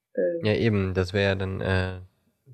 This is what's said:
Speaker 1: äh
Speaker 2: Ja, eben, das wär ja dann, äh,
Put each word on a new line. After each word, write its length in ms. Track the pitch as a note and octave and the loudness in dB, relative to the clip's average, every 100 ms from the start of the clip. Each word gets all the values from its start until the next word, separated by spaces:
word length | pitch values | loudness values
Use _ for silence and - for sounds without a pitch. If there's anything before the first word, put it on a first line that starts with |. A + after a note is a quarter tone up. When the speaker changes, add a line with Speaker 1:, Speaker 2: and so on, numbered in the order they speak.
| _ | _
Speaker 1:
äh 320 | - F2+ E3+ G#2+ | -2 -2 0 0
Speaker 2:
Ja, 80 | |
eben, 400 | G2+ A2+ G#2 F#2+ | 2 2 2 0
das 180 | F#2 F2+ | 0 0
wär 100 | G2+ | 2
ja 120 | G2 | 2
dann, 260 | F#2+ F#2+ F#2+ | 0 -2 -4
äh, 400 | - F#2+ F#2 F#2 F#2 _ _ _ C3+ | 0 0 0 -8 -16 _ _ _ -20